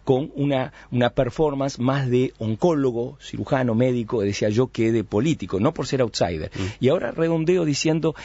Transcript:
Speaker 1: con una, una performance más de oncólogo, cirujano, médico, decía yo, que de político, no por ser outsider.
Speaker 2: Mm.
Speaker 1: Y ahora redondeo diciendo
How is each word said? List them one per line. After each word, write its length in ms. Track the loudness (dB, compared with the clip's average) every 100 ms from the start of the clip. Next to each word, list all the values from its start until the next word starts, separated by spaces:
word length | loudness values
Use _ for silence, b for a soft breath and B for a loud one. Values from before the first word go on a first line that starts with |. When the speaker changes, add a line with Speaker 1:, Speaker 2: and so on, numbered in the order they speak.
Speaker 1:
con 280 | 0 0 0
una, 380 | -2 0 0 -2 B B
una 180 | 0 0
performance 680 | 2 -2 0 0 0 -4 -2
más 300 | 0 0 2
de 240 | 2 0 -2
oncólogo, 800 | -4 0 2 2 0 -2 -6 -10
cirujano, 540 | -12 -8 -2 0 0
médico, 480 | 2 2 0 -2 0
decía 260 | 0 0 0
yo, 200 | 2 0
que 220 | 0 0
de 140 | 2
político, 560 | 0 0 0 -2 -2 0
no 140 | 0
por 120 | -2 -4
ser 140 | 0
outsider. 500 | -2 0 -2 -2 -6
Speaker 2:
Mm. 80 | -6 -6 B
Speaker 1:
Y 80 | 2
ahora 220 | 2 -2
redondeo 560 | -2 0 0 2 2 2
diciendo 480 | 0 0 0 0 B